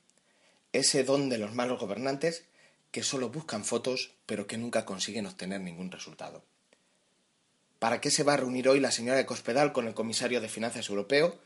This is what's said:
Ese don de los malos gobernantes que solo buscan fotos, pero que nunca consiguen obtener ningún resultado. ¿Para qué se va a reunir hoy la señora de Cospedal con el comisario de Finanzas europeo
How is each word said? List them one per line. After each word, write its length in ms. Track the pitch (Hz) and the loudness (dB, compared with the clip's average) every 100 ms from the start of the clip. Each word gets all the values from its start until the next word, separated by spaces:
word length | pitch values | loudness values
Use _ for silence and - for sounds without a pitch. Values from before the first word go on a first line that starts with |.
| _ _ _ _ _ _ _ | _ _ _ _ _ _ _
Ese 300 | 123 139 143 | 2 4 4
don 260 | 127 139 139 | 4 2 2
de 80 | 113 | 0
los 160 | 104 | -2
malos 260 | 120 123 - | -2 -2 -2
gobernantes 680 | 107 101 135 139 165 165 - _ _ _ _ | -4 -2 -2 0 -2 -2 -12 _ _ _ _
que 120 | - | -6
solo 260 | 110 135 120 | -2 -2 -4
buscan 340 | 143 - 107 | -6 -6 -6
fotos, 480 | 104 117 131 127 - _ - | -2 -2 0 -2 -6 _ -6
pero 220 | 104 98 | -6 -4
que 100 | 113 | -6
nunca 280 | 120 113 - | -2 -2 -2
consiguen 400 | 95 98 107 98 | -4 -4 -4 -6
obtener 360 | - 90 98 | -8 -6 -6
ningún 300 | 92 85 92 | -8 -8 -10
resultado. 520 | 87 - 76 78 78 _ _ _ _ _ _ _ _ _ _ _ _ _ _ | -10 -14 -14 -14 -14 _ _ _ _ _ _ _ _ _ _ _ _ _ _
¿Para 240 | 117 117 | 0 2
qué 80 | 143 | 2
se 140 | 135 | 4
va 100 | 143 | 4
a 40 | 143 | 4
reunir 300 | 127 127 127 | 2 2 6
hoy 100 | 139 | 6
la 120 | 127 | 4
señora 260 | 117 117 135 | 0 2 2
de 80 | - | 2
Cospedal 460 | 120 - 123 147 | -4 0 2 2
con 160 | 131 113 | 2 -2
el 60 | |
comisario 480 | 110 113 107 120 120 | -4 -2 -2 0 0
de 80 | 110 | -2
Finanzas 400 | - 113 117 107 | -4 -4 -4 -4
europeo 500 | 101 101 143 175 - | -4 2 4 4 0